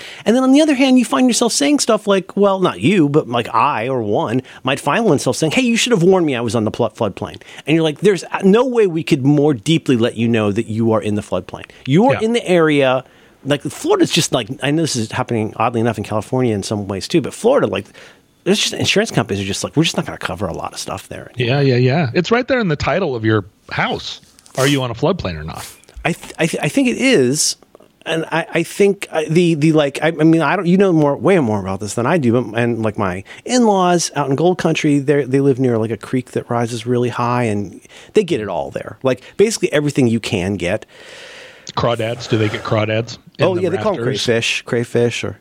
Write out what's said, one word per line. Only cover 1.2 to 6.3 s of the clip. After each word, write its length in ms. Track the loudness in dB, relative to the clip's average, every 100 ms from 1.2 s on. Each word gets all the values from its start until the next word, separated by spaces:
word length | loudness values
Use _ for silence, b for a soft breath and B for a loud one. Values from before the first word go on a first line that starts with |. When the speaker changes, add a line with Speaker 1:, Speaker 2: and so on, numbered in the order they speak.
| 2
Speaker 1:
yourself 260 | 2 0
saying 240 | 0 2 2
stuff 280 | 2 0 2
like, 300 | 0 0 2
well, 240 | 2 2
not 200 | 0 0
you, 280 | 2 4 2
but, 180 | 0 -6
like, 220 | -4 -2
I 340 | 0 0 0 -4
or 140 | -4
one 400 | -2 -2 -2 -4 -6 B
might 160 | -4 -2
find 280 | 0 0 2
oneself 300 | 2 0 -2
saying, 160 | 0
"Hey, 100 | 0
you 140 | 0 0
should 160 | 2
have 100 | 4
warned 240 | 4 4
me 100 | 2